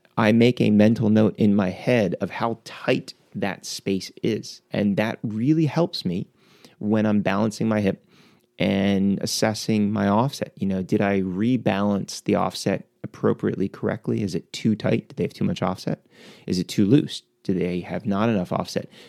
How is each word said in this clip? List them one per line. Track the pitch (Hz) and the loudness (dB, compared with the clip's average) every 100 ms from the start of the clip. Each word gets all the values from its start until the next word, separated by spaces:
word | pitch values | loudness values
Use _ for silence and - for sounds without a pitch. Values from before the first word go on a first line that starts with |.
| _ - | _ 2
I | 110 | 4
make | 113 120 123 | 6 4 4
a | 110 | 4
mental | 104 107 117 110 | 6 6 4 4
note | 107 107 - | 4 4 4
in | 110 101 | 2 4
my | 92 | 0
head | 90 - 123 95 - | -2 0 2 2 -2
of | 95 | -6
how | - 113 113 | -4 -6 -6
tight | - - - 135 - - _ | -12 -8 -2 -2 -2 -18 _
that | 101 98 - | -6 -6 -6
space | - - - 95 - - | -12 -8 -4 -4 -4 -4
is. | - 110 - - _ | -2 -2 -6 -18 _
And | - 104 98 | 0 2 2
that | 110 - | 0 -4
really | 113 107 127 160 156 | -6 -2 2 2 2
helps | 160 170 - | 0 -2 -2
me | 90 87 - _ _ _ - _ | -4 -4 -6 _ _ _ -20 _
when | 104 107 107 | 0 2 2
I'm | 104 | 2
balancing | 104 101 110 - 113 | 0 0 -2 -2 -2
my | 107 | 2
hip | 101 - _ _ _ _ _ - | 0 -2 _ _ _ _ _ -4
and | 95 98 98 98 98 98 | 0 2 2 2 2 0
assessing | - - 110 107 - 110 101 | -2 -2 -2 -2 -2 0 0
my | 104 101 | 2 2
offset. | 104 135 - - - | 2 2 -4 -10 -4
You | 98 | -2
know, | 95 | -2
did | 180 107 | 0 0
I | 101 101 | 2 0
rebalance | 92 90 117 127 120 98 104 101 - - | -2 -2 0 0 0 0 0 0 -4 -6
the | - | -2
offset | 98 92 - 101 95 - _ | 0 0 -2 -2 -4 -6 _
appropriately, | - - 107 107 104 - 98 | -16 -2 -2 0 -2 -2 -6
correctly? | - 104 104 - 117 | -4 -6 -4 -4 -4
Is | 101 | -4
it | 85 - | -6 -8
too | - 113 104 | -4 -2 0
tight? | - - - | 0 -2 -4
Do | - | -6
they | |
have | - | -6
too | - | -2
much | - 180 | -4 -2
offset? | 92 92 - - _ - - - - | -4 -4 -6 -8 _ -20 -20 -16 -4
Is | 90 | -4
it | - | -2
too | - | 0
loose? | 98 143 - - - _ | 4 4 2 -8 -16 _
Do | - | -4
they | 90 87 90 | -2 -2 -4
have | 87 90 | -6 -6
not | - 98 113 | -2 0 0
enough | 104 87 | 0 -2
offset? | - - - - - | -4 -6 -12 -18 -20